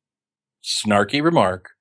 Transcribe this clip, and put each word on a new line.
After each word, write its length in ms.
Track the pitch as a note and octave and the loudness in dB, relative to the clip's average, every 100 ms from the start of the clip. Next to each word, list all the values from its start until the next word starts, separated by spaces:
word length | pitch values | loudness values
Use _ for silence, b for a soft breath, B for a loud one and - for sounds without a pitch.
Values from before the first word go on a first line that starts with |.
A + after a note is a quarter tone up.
| _ _ _ _ _ _ | _ _ _ _ _ _
snarky 600 | - - G#2+ G2+ G#2 C#3+ | -10 -6 0 0 0 0
remark 480 | D#3+ D#3+ F#2+ F#2 - _ | 2 2 2 -2 -12 _